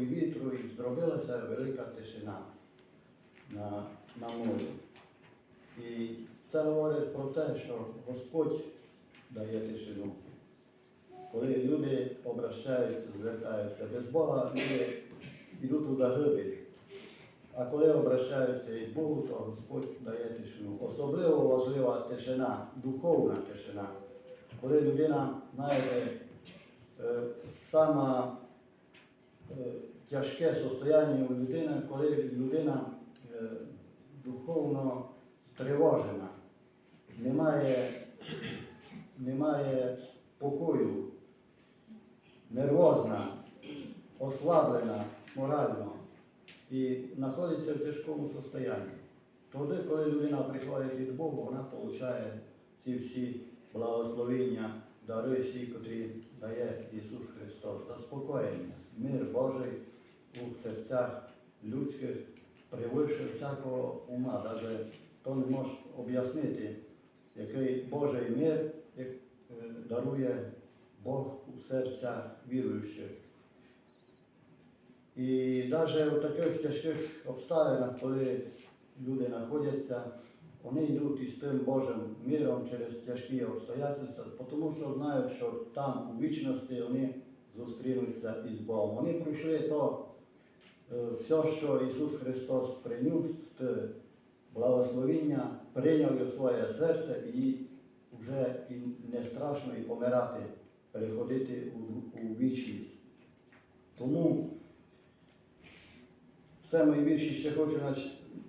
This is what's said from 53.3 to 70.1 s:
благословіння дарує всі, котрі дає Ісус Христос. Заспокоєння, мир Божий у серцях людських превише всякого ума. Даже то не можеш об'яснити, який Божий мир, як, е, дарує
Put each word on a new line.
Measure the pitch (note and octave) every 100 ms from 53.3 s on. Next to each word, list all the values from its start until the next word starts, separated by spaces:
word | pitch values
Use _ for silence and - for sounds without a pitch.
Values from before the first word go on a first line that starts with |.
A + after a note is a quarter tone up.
| - - - -
благословіння | A2+ A#2 A#2 A#2 A#2 A#2+ B2 B2+ A2+ A2+ A2 - - -
дарує | A2+ B2 B2+
всі, | B2+ B2 A#2+
котрі | A#2 A2+ A2+ A2 A2 - -
дає | G#2+ A#2 A#2+ - -
Ісус | A2 G#2 - - D2+
Христос. | - - - C#2+ C#2+
Заспокоєння, | - - C#3 - C#3 - F2+ F2 - - A2
мир | C3 C3 -
Божий | A#2 C3 C3 A#2+ A2 - - - - -
у | A#2+ A#2+ A2+
серцях | A#2 G#2+ - C3 A#2+ - - - - _
людських | G#2+ C3 D3 - B2+ - - - - - -
превише | - A#2 C3+ D3 - - -
всякого | C#3+ C3+ C3 B2+ B2+ - -
ума. | B2 B2+ G#2
Даже | A2 A2+ A2+ A2+ A2 - - -
то | C3
не | C3 B2+
можеш | C3+ - - - -
об'яснити, | A#2 B2+ B2+ D#3 B2+ G#2+ G#2+ G#2 - - - - - -
який | G#2+ C3 C3 B2+
Божий | B2 D3 C#3+ B2+ A#2
мир, | - D#3+ D#3 D#3 - - C3
як, | B2+
е, | C3 - - - A#2 A#2 A#2 -
дарує | A#2 C3+